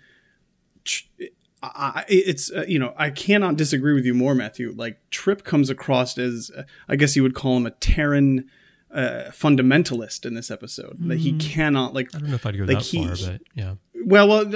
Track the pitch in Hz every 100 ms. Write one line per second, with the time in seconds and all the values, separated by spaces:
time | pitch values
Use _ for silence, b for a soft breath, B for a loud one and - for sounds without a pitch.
0 | b b b b _ _ _ _ - -
1 | - - 117 _ _ _ - - 139 -
2 | - 190 190 139 - - 156 160 123 -
3 | 151 143 - 208 190 151 151 143 143 147
4 | 127 123 135 131 110 - 120 104 117 -
5 | _ - - 202 - 147 131 139 - 127
6 | 123 - 127 117 113 139 135 B - 143
7 | 143 143 131 127 131 127 117 - - -
8 | 147 143 139 131 131 b b b b -
9 | 127 120 123 - 156 135 127 147 170 120
10 | 104 - 123 117 123 107 - - - -
11 | 170 160 151 156 156 156 151 139 123 131
12 | 127 156 147 127 110 98 98 101 - 170
13 | 87 90 92 92 - - 95 95 _ -
14 | 180 202 208 214 214